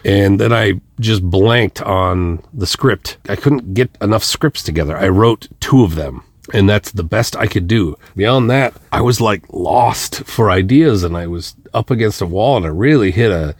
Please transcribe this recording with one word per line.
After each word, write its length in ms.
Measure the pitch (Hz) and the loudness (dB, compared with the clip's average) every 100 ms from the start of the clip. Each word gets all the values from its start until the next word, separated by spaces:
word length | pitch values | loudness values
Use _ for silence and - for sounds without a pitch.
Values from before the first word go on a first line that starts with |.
And 340 | - 101 98 101 | 0 2 2 2
then 140 | 110 | 2
I 280 | 117 107 95 - - | 2 0 -2 -8 -6
just 240 | 110 110 | -2 0
blanked 580 | 90 92 104 120 104 - | 0 2 4 4 0 -4
on 640 | - 95 92 92 87 85 - | -4 -2 0 0 -2 -4 -10
the 100 | 135 | -8
script. 520 | 98 - 135 101 - - - | -6 -2 -2 -2 -6 -14 -10
I 60 | |
couldn't 400 | 101 139 139 117 | -2 0 0 -2
get 160 | 95 123 - | -2 -2 -2
enough 220 | 101 107 | -2 0
scripts 400 | - - 156 - | -2 -2 -4 -4
together. 340 | - 78 76 80 | -6 -4 -4 -2
I 120 | 95 | 0
wrote 400 | 92 113 113 - - | 4 4 2 -6 -10
two 240 | - 131 | 2 4
of 140 | 107 80 | 4 0
them, 260 | 71 62 - _ - | -6 -10 -18 _ -6
and 160 | 113 98 | 0 2
that's 220 | 104 - | 2 -2
the 100 | 95 | -8
best 320 | 82 107 117 | -4 -2 -2
I 140 | - 110 | -4 -4
could 180 | 104 87 | -2 0
do. 300 | 110 87 73 - | 0 0 -4 -12
Beyond 340 | - 104 131 117 | -2 0 2 2
that, 240 | 131 127 - - | 0 -2 -6 -8
I 80 | 110 | -2
was, 200 | 120 120 | 0 0
like, 220 | 113 98 - | 0 -2 -6
lost 720 | - 87 120 113 - - - - | -8 -2 0 0 -2 -8 -10 -10
for 220 | - 110 | 0 2
ideas, 540 | 92 95 135 160 104 | 2 2 4 4 2
and 140 | 87 85 | 0 -4
I 100 | 85 | -8
was 300 | 85 - - - | -10 -12 -18 -8
up 160 | 117 117 | -6 -2
against 320 | 120 110 - | -2 -2 -2
a 40 | 90 | -4
wall, 300 | 90 117 127 | -2 0 0
and 80 | |
I 60 | 82 | 0
really 400 | 80 127 151 98 | 0 2 4 2
hit 200 | 87 117 | 2 2
a 240 | 87 78 | 0 -4